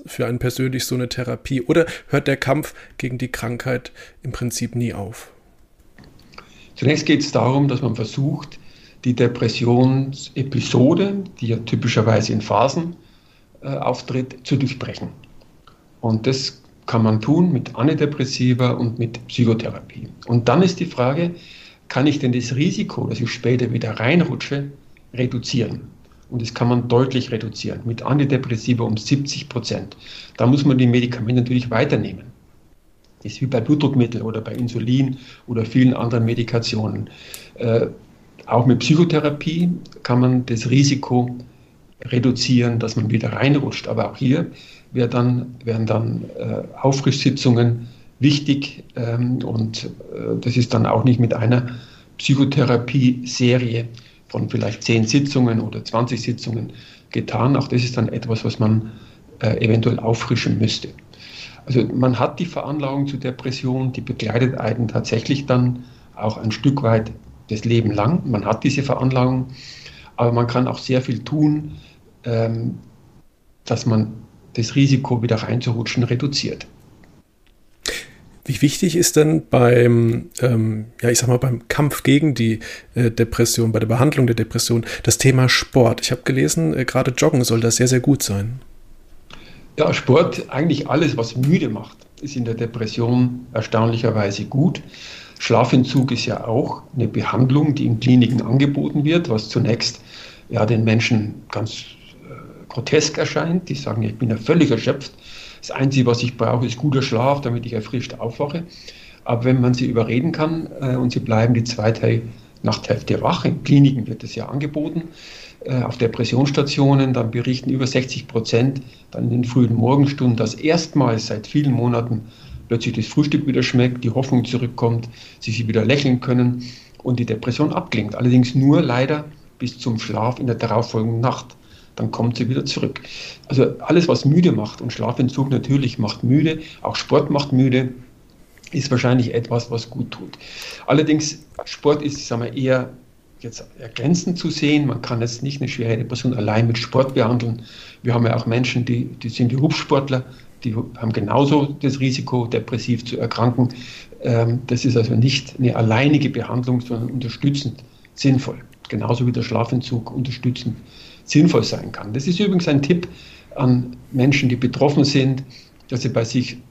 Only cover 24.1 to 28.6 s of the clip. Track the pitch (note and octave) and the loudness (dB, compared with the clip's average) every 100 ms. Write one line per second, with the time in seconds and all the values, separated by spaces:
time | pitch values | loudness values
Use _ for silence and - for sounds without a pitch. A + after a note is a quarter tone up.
24.1 | F3 D3+ B2 - C#3 C#3+ - - - _ | 2 2 -2 -6 -6 -6 -12 -20 -20 _
25.1 | A#2+ B2 B2+ - C3+ G#2+ - - - - | -4 -4 -4 -4 -4 -4 -6 -12 -20 -20
26.1 | - - B2 A#2 - A#2+ B2 A#2+ A#2+ C3 | -20 -12 -8 -8 -2 2 2 2 2 4
27.1 | C3+ - A2 A2+ - G#2 G2 A2+ A2+ - | 0 -4 -6 -6 -8 -8 -6 -6 -6 -2
28.1 | C#3+ C#3 C3 B2 A2+ | 0 2 0 0 -4